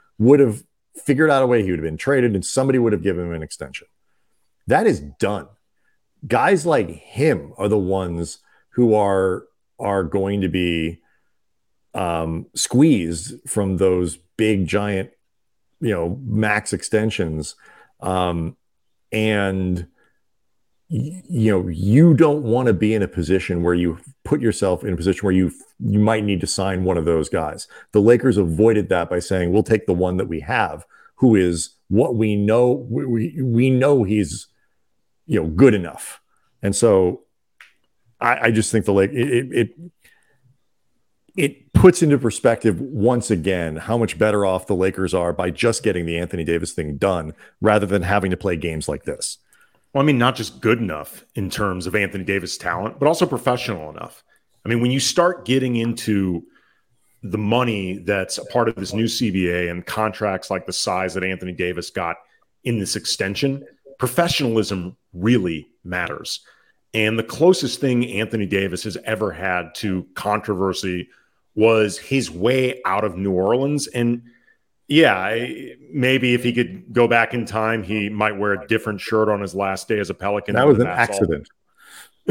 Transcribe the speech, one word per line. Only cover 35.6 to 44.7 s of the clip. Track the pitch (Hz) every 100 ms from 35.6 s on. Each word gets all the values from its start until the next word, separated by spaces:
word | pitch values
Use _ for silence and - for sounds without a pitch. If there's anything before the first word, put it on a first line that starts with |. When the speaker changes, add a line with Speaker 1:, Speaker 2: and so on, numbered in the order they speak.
| 131
Speaker 1:
enough." | 107 85 - - - _ _ _ _
And | 101
so | 101 117 98 90 90 _ _ _ _ - _ _ _ _ _
I, | 120 123 117
I |
just | 110 107
think | 113
the | 98
Lake-, | 98 98
it, | 139 110
it, | 123 135
it, | 117 117 - 170 - _ _ _ _ _ _ _ _ _ _ _ _ _ -
it | 143 - _
puts | - 185 -
into | 160 139
perspective | 120 - 123 117 117 85
once | 127 143 107 123 -
again | 98 78 92 82
how | 78 80 117
much | 113 -
better | 107 104 101
off | 92
the | -